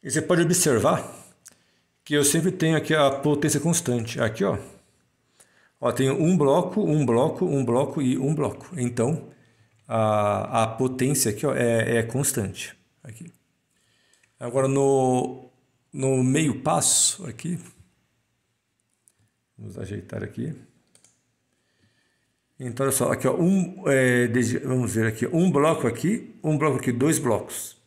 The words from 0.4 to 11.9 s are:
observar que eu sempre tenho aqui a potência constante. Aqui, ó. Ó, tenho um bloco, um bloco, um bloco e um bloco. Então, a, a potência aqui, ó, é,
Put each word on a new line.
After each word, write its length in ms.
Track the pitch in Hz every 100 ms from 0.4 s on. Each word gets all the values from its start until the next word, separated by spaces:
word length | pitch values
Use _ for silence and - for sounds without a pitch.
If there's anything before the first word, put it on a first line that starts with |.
observar 760 | 170 170 156 117 131 165 - - - _ - _ _ _ _ _
que 100 | -
eu 100 | 147
sempre 280 | 143 165 170
tenho 240 | - 160 156
aqui 180 | 151
a 180 | 156 139
potência 480 | 135 151 147 156 143
constante. 600 | 156 165 - 120 113 151
Aqui, 240 | 117 113
ó. 140 | 196 120 - - _ _ _ _ _ _ _ _ _ _
Ó, 120 | 123
tenho 300 | 117 131 160
um 160 | 160 185
bloco, 460 | 143 151 180 214
um 220 | 175 156 131
bloco, 400 | 117 151 151 180
um 180 | 143 123
bloco 360 | 120 143 -
e 160 | 131 131
um 180 | 139 156
bloco. 340 | 131 - - 175
Então, 520 | 120 117 117 156 - - _ _ _ _ _
a, 760 | 113 110 107 104 101 104 117
a 40 | 110
potência 640 | 113 127 127 127 147 113
aqui, 140 | - 147
ó, 100 | 127
é, 420 | 120 117 113